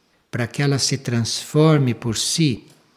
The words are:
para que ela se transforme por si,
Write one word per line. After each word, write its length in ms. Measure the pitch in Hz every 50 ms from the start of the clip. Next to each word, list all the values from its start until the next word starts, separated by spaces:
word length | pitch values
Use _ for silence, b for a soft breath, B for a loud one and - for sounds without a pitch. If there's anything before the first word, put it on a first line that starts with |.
| _ _ _ _ _ _
para 160 | - 113 120
que 140 | 113 - -
ela 180 | 143 143 139 131
se 200 | - - 139 127
transforme 960 | - - 120 117 113 - - - - - - 151 156 160 156 147 135 123 113
por 240 | - - 120 107 -
si, 480 | - - - - 160 143 110 90 - - b b b b b